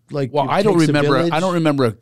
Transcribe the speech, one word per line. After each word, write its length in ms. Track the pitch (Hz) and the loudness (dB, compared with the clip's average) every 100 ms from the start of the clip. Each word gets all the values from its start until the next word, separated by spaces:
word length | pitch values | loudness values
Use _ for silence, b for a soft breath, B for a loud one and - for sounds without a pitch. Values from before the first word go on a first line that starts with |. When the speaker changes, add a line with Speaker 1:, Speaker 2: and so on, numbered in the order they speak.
| - | -12
Speaker 1:
like 200 | 143 135 | -6 -4
Speaker 2:
Well, 120 | 143 135 | -2 -2
Speaker 1:
you 60 | |
Speaker 2:
I 100 | 160 | 0
don't 120 | 208 | 2
Speaker 1:
takes 100 | 165 | 2
a 40 | 156 | 2
Speaker 2:
remember, 240 | 147 143 135 | 2 2 0
Speaker 1:
village. 160 | 131 | 0
Speaker 2:
I 60 | 160 | -2
don't 160 | 185 175 | -2 0
remember 300 | 160 143 120 | 0 0 -2
a, 100 | 101 | -2